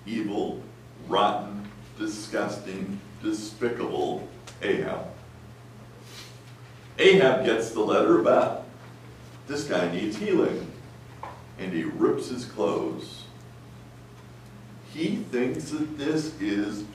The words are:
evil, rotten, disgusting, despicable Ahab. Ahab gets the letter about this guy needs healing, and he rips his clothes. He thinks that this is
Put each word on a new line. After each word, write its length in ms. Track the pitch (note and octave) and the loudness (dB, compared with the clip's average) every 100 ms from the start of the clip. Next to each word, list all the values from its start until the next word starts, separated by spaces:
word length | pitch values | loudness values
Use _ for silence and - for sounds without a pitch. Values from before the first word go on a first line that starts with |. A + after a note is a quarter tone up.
| G2+ | -6
evil, 560 | A2+ G2 - - - - - - - - | -4 -2 -2 -2 -4 -10 -18 -20 -16 -2
rotten, 580 | F#2+ G#2 - G2+ G2+ - - - - | 2 4 2 -4 -8 -10 -14 -18 -6
disgusting, 1000 | G#2+ G#2 - G#2+ G#2 - F#2+ F#2+ F#2+ G2 - - | -6 -6 -4 -2 -2 -4 -8 -6 -6 -8 -10 -6
despicable 1080 | A2 G#2+ - - A#2+ A#2 - - - - - - - - | -2 -2 -6 -2 -2 0 -2 0 0 -2 -8 -14 -18 -6
Ahab. 440 | G#2 F2 - - - - - - - - - - - - - - - - - - - - - - | 0 0 0 -4 -8 -12 -18 -18 -20 -20 -20 -20 -20 -20 -18 -16 -16 -18 -20 -20 -20 -20 -14 6
Ahab 460 | F3+ F#3 - - | 10 10 8 6
gets 260 | A#2 A2+ - | 4 2 0
the 100 | A2+ | 0
letter 400 | G#2 G2 - F3 | 4 6 8 8
about 460 | - C3 - - - - - - - - - - - | 8 8 6 0 -8 -14 -18 -18 -18 -18 -18 -18 -8
this 160 | C#3+ | -6
guy 260 | - - F2 | 0 0 2
needs 260 | F2 - - | 0 -2 -2
healing, 540 | G#3 F3 - - - - - - - - - - - - | 2 4 4 0 -6 -12 -16 -18 -18 -14 -14 -14 -16 -10
and 140 | F#2 | -4
he 120 | E2 | -2
rips 440 | D#2 - - - - | -2 2 2 2 -2
his 160 | B2 - | -8 -8
clothes. 800 | - E2+ - - - - - - - - - - - - - - - - - - - - - - | -2 0 2 -2 -6 -10 -14 -16 -18 -18 -20 -18 -18 -18 -20 -20 -20 -20 -20 -20 -18 -18 -18 -14
He 240 | D3 F3 G3+ | -4 -2 0
thinks 540 | - A#2+ C3 D#3+ - | -2 0 0 0 -4
that 280 | D3+ D3+ - | -2 -2 -2
this 420 | C#3+ D#3 - - | 0 0 0 -2
is 440 | G2+ G#2 - G2+ - | 0 0 0 -4 -8